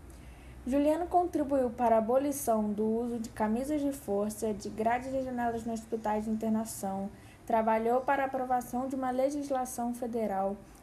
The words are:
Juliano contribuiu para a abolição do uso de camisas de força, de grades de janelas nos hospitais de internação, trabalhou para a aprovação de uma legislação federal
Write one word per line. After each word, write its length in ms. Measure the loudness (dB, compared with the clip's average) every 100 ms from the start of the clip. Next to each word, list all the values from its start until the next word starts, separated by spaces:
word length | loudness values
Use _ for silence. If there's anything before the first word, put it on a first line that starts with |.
| -20 -18 -18 -18 -18 -12
Juliano 420 | -2 2 4 2 2
contribuiu 640 | 2 2 0 2 2 2
para 260 | 2 4 4
a 20 |
abolição 720 | 4 2 2 0 0 2 2
do 140 | 0
uso 340 | 0 0 0 -4
de 120 | -6
camisas 500 | -2 0 0 0 0
de 100 | 0
força, 640 | -2 -2 0 0 -2 -4
de 160 | -4 -6
grades 420 | -2 0 0 0
de 140 | -4
janelas 400 | -2 -2 -2 -2
nos 160 | -4 -6
hospitais 460 | -4 -4 0 0 0
de 40 |
internação, 800 | -2 0 0 0 -4 -4 -4 -6 -10 -18 -12 0
trabalhou 560 | 2 4 4 4 2
para 200 | 4 2
a 40 | 2
aprovação 600 | -2 0 0 0 -2 -2
de 80 |
uma 160 | -2 0
legislação 840 | 2 2 0 -2 0 -2 -2 -4
federal 600 | -2 -4 -2 0 0 0 -2 -8 -20